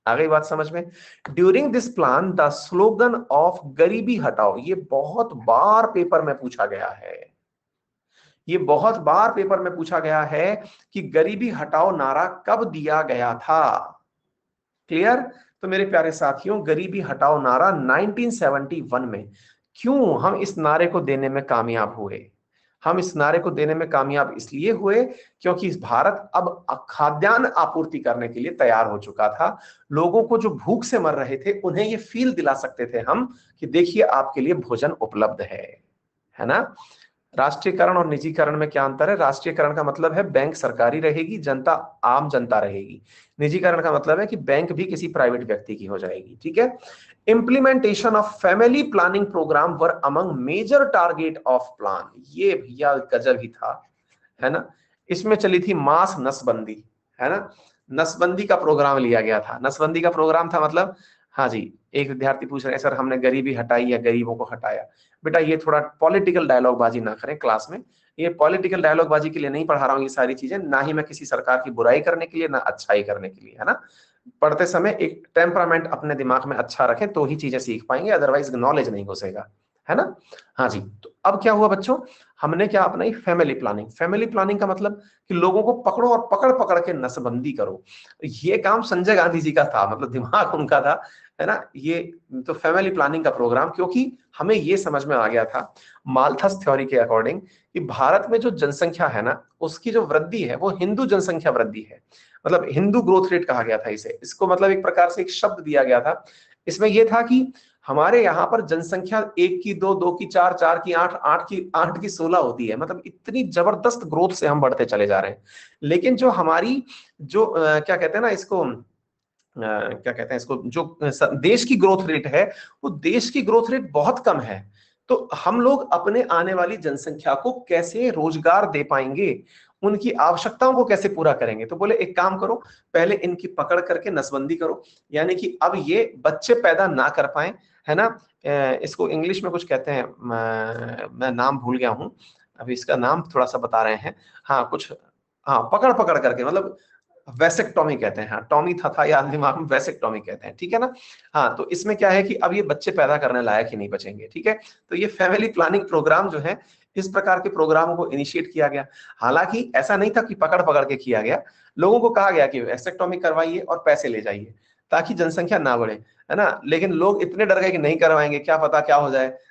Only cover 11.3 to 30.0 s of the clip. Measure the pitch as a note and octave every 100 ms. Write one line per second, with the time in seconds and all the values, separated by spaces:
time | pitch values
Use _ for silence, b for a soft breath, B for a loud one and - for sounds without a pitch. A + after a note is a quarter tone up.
11.3 | G#3 A#3 D#3+ C#3+ D#3 F#3 E3 C3+ C#3 F3+
12.3 | - - A3 F3 D#3 D3+ D#3 C#3+ B2 A#2+
13.3 | A2+ - D#3+ C#3 - - - _ _ _
14.3 | _ _ _ _ _ - D#3+ G#3 B3+ B3
15.3 | B B B F#3+ F#3+ G3 F3 D#3+ D#3 C#3+
16.3 | C3+ F#3 G#3 D3+ D#3 F#3 G3 C#3+ C3 C#3+
17.3 | D3+ B2+ C3 F#3 E3 B2+ D3 G#3 G#3 A#3+
18.3 | A#3 D3+ C#3 C#3 E3 - B2 B2 G#2 G2+
19.3 | b b b b - A#3+ C#4 G#3+ B2+ F3+
20.3 | G3+ G3+ F3 D3+ D#3+ E3+ F3+ C#3 C3+ C3+
21.3 | C3+ C3+ A#2+ A#2 A2+ G#2 A2 G2+ G#2+ -
22.3 | _ _ _ _ _ D#3+ F3+ F3+ D#3 D3
23.3 | F3 D#3+ B2+ D3+ D#3+ D#3+ D3+ C3+ C#3+ C3+
24.3 | - - C#3+ G3 F#3 G3 A3 B3+ B B
25.3 | B F3+ F3+ F#3 - A2+ A#2+ F3 G#3 -
26.3 | F3+ F3 - - C#3 - - D3 D3 G3
27.3 | A#3 B3+ - D#3+ E3 D#3 C3+ B2 A#2+ A#2
28.3 | A#2+ C#3+ - A#2+ A2+ A2 G#2 - - G#2+
29.3 | - F3 F3 B B B D3